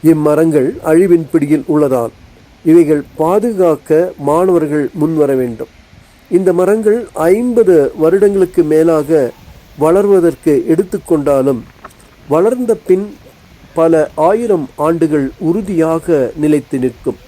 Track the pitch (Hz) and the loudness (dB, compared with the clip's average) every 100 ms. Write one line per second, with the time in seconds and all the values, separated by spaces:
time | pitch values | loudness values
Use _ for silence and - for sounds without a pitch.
0 | 156 156 151 151 165 147 131 127 165 160 | 2 2 2 2 2 2 -2 -4 0 2
1 | 190 175 156 165 143 151 127 151 147 127 | 4 2 0 -4 0 -2 0 0 0 -2
2 | 113 - - - - - 165 165 156 147 | -6 -10 -20 -20 -20 -8 2 4 4 0
3 | 139 - 160 202 233 208 180 151 - 160 | -4 -4 0 0 -2 0 0 0 0 0
4 | 180 - 143 156 190 175 156 151 139 185 | 0 -4 -2 0 2 0 0 -4 -4 -4
5 | 151 160 143 135 123 110 - _ _ - | -2 0 0 0 -4 -8 -14 _ _ -20
6 | _ _ _ 180 190 175 185 220 214 226 | _ _ _ 0 0 0 0 0 0 -2
7 | 214 - 165 202 247 233 196 170 139 - | -4 -4 0 0 0 0 4 4 2 0
8 | 156 190 202 196 180 - 156 156 165 160 | 0 2 2 2 -2 0 0 2 2 0
9 | 143 160 123 - - - - - 151 185 | 0 0 0 -6 -20 -20 -20 -4 0 2
10 | 202 196 170 - - 143 - 160 202 190 | 2 2 2 -2 0 0 0 -2 -2 -6
11 | - 160 143 139 135 123 - - - - | -4 -2 0 0 0 -4 -8 -20 -20 -20
12 | - _ - 151 202 247 240 220 - 185 | -20 _ -4 0 0 -2 -4 -4 0 -2
13 | 208 - - - - - - - 165 160 | -2 -14 -20 -20 -20 -20 -12 -2 0 2
14 | 151 - 156 220 240 185 135 - 151 170 | -2 -2 0 0 0 -2 -4 -4 -2 0
15 | 160 147 135 - 160 185 202 175 160 165 | 0 -2 -4 -6 -4 -4 -4 -2 -2 -2
16 | 165 151 120 156 151 151 - 139 127 - | -2 -2 -2 -2 -2 -2 -2 -4 -4 -4
17 | - 117 | -10 -10